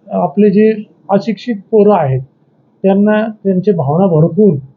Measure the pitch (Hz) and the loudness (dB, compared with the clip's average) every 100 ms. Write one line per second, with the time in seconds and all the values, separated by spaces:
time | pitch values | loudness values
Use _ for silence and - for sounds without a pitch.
0 | - - 175 - 208 190 220 220 214 _ | -6 -4 -2 2 2 4 2 0 -10 _
1 | - 202 202 202 247 208 - 220 208 196 | -4 -2 -2 -8 -6 -8 -2 2 2 2
2 | 143 127 131 _ _ _ _ _ 190 196 | -2 -4 -8 _ _ _ _ _ -2 0
3 | 208 214 220 214 196 185 190 175 135 160 | 2 0 -4 -6 -4 -2 -2 -2 -2 0
4 | 196 156 170 165 214 143 - | 2 2 0 2 2 0 -8